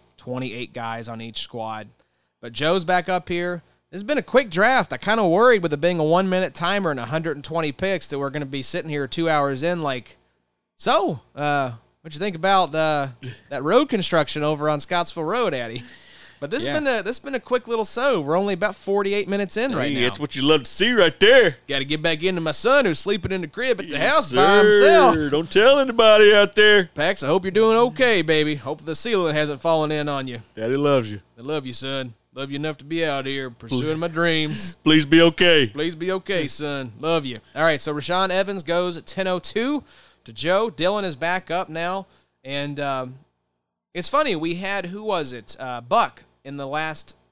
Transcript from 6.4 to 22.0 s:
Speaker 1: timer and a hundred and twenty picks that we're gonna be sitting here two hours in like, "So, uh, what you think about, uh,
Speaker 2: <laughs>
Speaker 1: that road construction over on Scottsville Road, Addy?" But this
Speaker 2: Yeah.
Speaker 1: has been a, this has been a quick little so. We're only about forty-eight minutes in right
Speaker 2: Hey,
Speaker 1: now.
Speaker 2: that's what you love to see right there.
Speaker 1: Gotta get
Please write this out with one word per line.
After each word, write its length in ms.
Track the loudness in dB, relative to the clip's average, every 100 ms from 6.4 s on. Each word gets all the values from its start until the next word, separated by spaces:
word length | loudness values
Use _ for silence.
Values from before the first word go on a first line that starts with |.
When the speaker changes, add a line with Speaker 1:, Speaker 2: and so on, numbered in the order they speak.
| -2
Speaker 1:
timer 360 | -2 -2 0 -2
and 80 | -4
a 60 | -4
hundred 300 | -6 -4 -8
and 40 |
twenty 280 | -6 -4 -4
picks 340 | -4 -4 -4 -4
that 100 | -6
we're 100 | -6
gonna 140 | -6 -8
be 160 | -8
sitting 280 | -6 -6 -6
here 180 | -6 -4
two 200 | -2 0
hours 340 | 2 0 -2
in 180 | -4 -2
like, 340 | -4 -6 -10 _ _ _ _ _ _ _
"So, 440 | 0 0 0 -4 -10
uh, 380 | -6 -2 -2 -2 -8 _ _
what 100 | -18
you 40 | -8
think 160 | -6 -4
about, 380 | 2 2 2
uh, 340 | 0 0 0 -4 -8 -14
Speaker 2:
<laughs> 200 | -14 _
Speaker 1:
that 140 | -6
road 240 | 0 0 2
construction 540 | -2 0 0 -2 -2
over 240 | -2 -2 -2
on 100 | -2
Scottsville 460 | -4 -4 -4 -6
Road, 300 | -4 -2 -2
Addy?" 280 | -4 -8 -10 -14 -20 -20 -20 -20 _
But 120 | -8
this 140 | -6
Speaker 2:
Yeah. 80 | -4
Speaker 1:
has 80 | -2
been 40 | -2
a, 160 | -2
this 140 | -4 -8
has 20 |
been 160 | -8
a 60 | -10
quick 280 | -4 -4 -2
little 160 | -6
so. 360 | -4 -2 -2 0
We're 160 | 0 -2
only 160 | -2
about 200 | -2 -4 -4
forty-eight 520 | -4 -2 0 -2 -2
minutes 280 | -4 -4 -4
in 180 | -4
right 140 | -4 -4
Speaker 2:
Hey, 20 | -2
Speaker 1:
now. 80 | -2
Speaker 2:
that's 120 | -4
what 140 | -8 -2
you 60 |
love 200 | 2 2
to 80 | 0
see 220 | -2 0
right 260 | 4 2 4
there. 360 | 6 8 6 2 -6
Speaker 1:
Gotta 160 | -6
get 160 | -4 -4